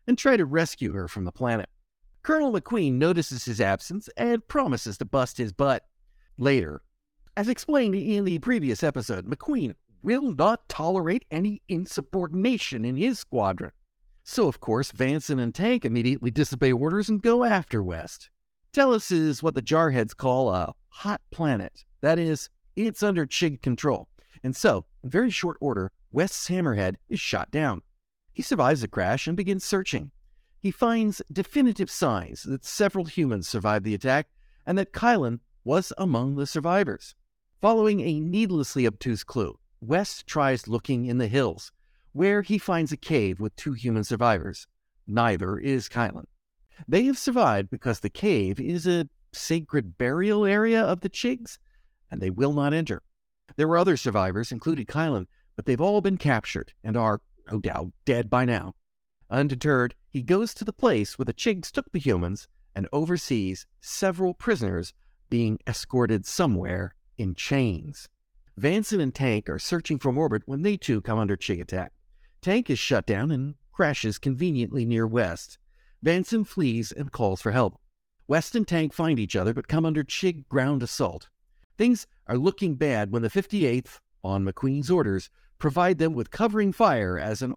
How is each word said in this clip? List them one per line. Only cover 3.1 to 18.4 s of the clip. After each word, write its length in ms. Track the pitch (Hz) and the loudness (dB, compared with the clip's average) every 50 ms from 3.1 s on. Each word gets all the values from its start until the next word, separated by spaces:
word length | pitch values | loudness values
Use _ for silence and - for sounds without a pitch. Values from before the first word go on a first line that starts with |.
| 180 170 156 - 135 120 - | 2 2 0 -2 -4 -8 -8
his 160 | - 113 101 | -4 -2 0
absence 480 | 127 98 98 98 - - 170 208 - - - | 2 2 2 0 -2 -6 -10 -10 -10 -10 -6
and 320 | - 233 240 240 226 - - | -2 0 0 0 0 -2 -2
promises 500 | - 302 269 190 131 117 - 117 98 - | 0 0 0 2 0 -2 -4 -6 -6 -6
to 80 | 120 | -6
bust 320 | 98 - 135 127 123 - - | -2 0 0 0 0 -2 -4
his 140 | 123 107 | -6 -4
butt. 340 | 95 - 139 139 131 110 - _ _ _ _ _ _ _ _ _ _ - | -2 0 2 2 2 0 -2 _ _ _ _ _ _ _ _ _ _ 0
Later, 440 | 120 139 139 127 87 76 73 69 _ _ _ _ _ _ _ _ _ - - | 2 4 4 4 2 0 -6 -10 _ _ _ _ _ _ _ _ _ -12 -6
as 140 | 208 208 226 | -4 -2 -2
explained 460 | 254 - - - 302 285 247 208 190 | -2 -4 -2 0 2 2 2 2 0
in 300 | 202 160 208 214 202 202 | 0 0 0 0 0 0
the 120 | 185 175 160 | 0 -2 -2
previous 460 | - 240 254 220 156 135 110 - - | -2 0 0 0 0 0 -2 0 0
episode, 420 | 151 139 131 110 - 113 92 90 | -2 -2 -2 -4 -4 -6 -6 -6
McQueen 480 | 101 135 - - - 294 247 160 117 - - _ _ _ _ - | -6 -8 -6 -4 -2 -2 -2 -2 -4 -6 -8 _ _ _ _ -2
will 320 | 190 233 269 294 262 170 | -2 0 0 0 -2 0
not 340 | 131 156 202 226 226 _ - | 2 2 2 2 0 _ -10
tolerate 560 | - - 156 165 185 190 165 160 185 254 - - | -8 -4 -2 0 0 0 0 0 0 -2 -2 -4
any 320 | 151 160 185 208 208 - _ - | -4 -2 -2 -2 -2 -4 _ -6
insubordination 1160 | - 165 185 - - - - - - 190 180 160 156 185 190 247 254 202 - - 139 117 110 | -4 -4 -4 -6 -6 -8 -6 -4 -2 -4 -2 -2 -2 0 0 0 0 0 -2 -4 -6 -4 -4
in 100 | 120 127 | -2 -2
his 220 | 131 190 254 254 - | 0 0 0 -2 -2
squadron. 540 | - - - 123 104 95 95 87 90 80 - _ _ _ _ _ _ _ _ _ _ | -6 -4 -2 0 2 0 0 -2 -6 -12 -14 _ _ _ _ _ _ _ _ _ _
So, 240 | - - - 220 - | -6 -2 2 2 2
of 120 | - - | 0 -2
course, 320 | - - 110 117 139 - | -2 0 0 0 0 -2
Vanson 480 | - 107 131 131 143 156 - - 147 131 | -2 -2 0 0 0 -2 -2 -2 -2 -2
and 160 | 123 117 113 | -2 -2 -2
Tank 280 | - 180 226 254 240 - | 0 0 2 2 2 0
immediately 460 | 127 113 120 113 123 139 - - 123 | 0 0 0 0 0 0 0 -2 -2
disobey 420 | 113 151 151 - - 123 147 135 | 0 0 0 0 0 2 2 2
orders 380 | 127 120 135 160 170 208 208 - | 4 4 2 0 0 0 0 0
and 140 | 220 202 - | 0 0 4
go 200 | 233 233 240 247 | 4 4 4 4
after 380 | 240 214 185 160 - - 110 | 4 2 2 0 0 -2 -2
West. 480 | 98 90 85 80 78 - - - - - _ _ | -2 -2 -4 -6 -8 -12 -14 -18 -20 -20 _ _